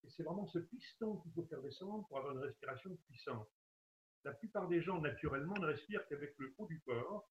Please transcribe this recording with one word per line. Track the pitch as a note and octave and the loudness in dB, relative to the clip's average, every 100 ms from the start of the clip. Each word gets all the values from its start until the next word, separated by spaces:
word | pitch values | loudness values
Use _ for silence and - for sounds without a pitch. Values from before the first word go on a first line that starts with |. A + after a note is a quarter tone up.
Et | - | -14
c'est | - | -4
vraiment | D#3+ F3+ G3+ | 0 2 2
ce | E3+ | 0
piston | E3+ B3 - - A3 F#3+ | 0 -8 -10 -2 0 0
qu'il | E3 | -2
faut | E3 | -4
faire | E3 C#3+ | -2 -4
descendre | C#3 C#3+ F#3+ G#3+ G3 | -4 -4 -4 -4 -2
pour | C3+ | -2
avoir | C#3 | 0
une | C3 | 0
respiration | C#3 - - B2 F#3+ E3+ _ | -2 -4 -4 -4 -6 -8 _
puissante. | A#2 - A#2 A2 _ _ _ _ _ _ _ | -10 -4 -2 -4 _ _ _ _ _ _ _
La | C#3+ | -6
plupart | A#2+ G#3+ G#3 F3+ | -4 -2 0 6
des | E3+ | 6
gens, | E3 F3+ | 6 4
naturellement, | D3+ - D3 C#3 D#3 G3+ | 4 4 2 2 2 2
ne | D#3+ | 4
respirent | D3 - G#3 - | 2 0 -2 0
qu'avec | C#3+ C#3+ - | -4 -4 -6
le | C3 - | -8 -4
haut | G#3 | -4
du | D#3+ | -4
corps | - A#2 B2+ G3+ - | 0 0 2 -2 -6